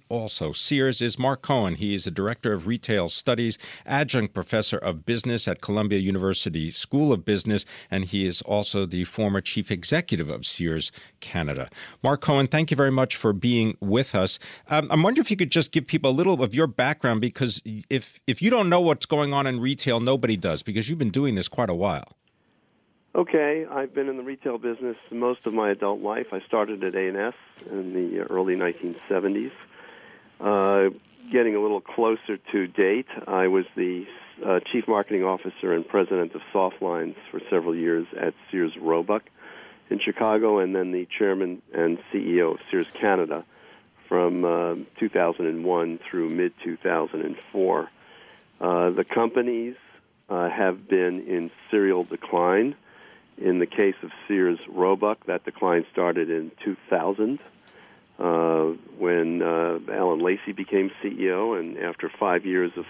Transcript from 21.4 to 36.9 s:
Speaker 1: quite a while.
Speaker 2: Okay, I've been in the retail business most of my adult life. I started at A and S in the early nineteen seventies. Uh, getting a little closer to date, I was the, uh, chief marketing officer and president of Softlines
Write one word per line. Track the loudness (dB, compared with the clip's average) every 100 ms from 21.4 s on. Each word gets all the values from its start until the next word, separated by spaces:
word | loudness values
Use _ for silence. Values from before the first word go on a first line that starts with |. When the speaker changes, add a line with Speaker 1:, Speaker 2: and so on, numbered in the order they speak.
| -2
Speaker 1:
quite | -2 -2
a | 0
while. | 0 -2 -6 -20 _ _ _ _ _ _ _ _ _ -2
Speaker 2:
Okay, | 2 2 2 0 -2
I've | -6 -4 -2
been | -2
in | -4
the |
retail | -8 -6 -6 -4
business | -4 -4 -6 -8 -10
most | -2 -2 -2 -2
of |
my | 0 0
adult | 0 0 -2
life. | -2 -4 -6
I | -8
started | -2 0 0 -2
at | -4
A | -2 -2
and | -2
S | -4 -6 -18 -20 -10
in | -8 -4
the | -4 -2 -4
early | -2 0 0 2
nineteen | 0 -2 -8 -8 -2
seventies. | 0 0 0 -4 -10 -20 -20 -20 -20 -20 -20 -20 -6
Uh, | 0 2 4 4 4 0 -12 -20 0
getting | 2 4 2
a |
little | 0 0
closer | -4 0 2 0 -4 -8 -2
to | -2 0
date, | 2 4 2 -2 -10 -4
I | 2 4
was | 4 0 -2
the, | -2 -2 -8 -16 -20 -6 0
uh, | 0 2
chief | -2 2
marketing | 2 2 0
officer | 0 0 -4 -6 0
and | 0 2
president | 2 2 2 0 -6
of | -4
Softlines | 0 0 0 -4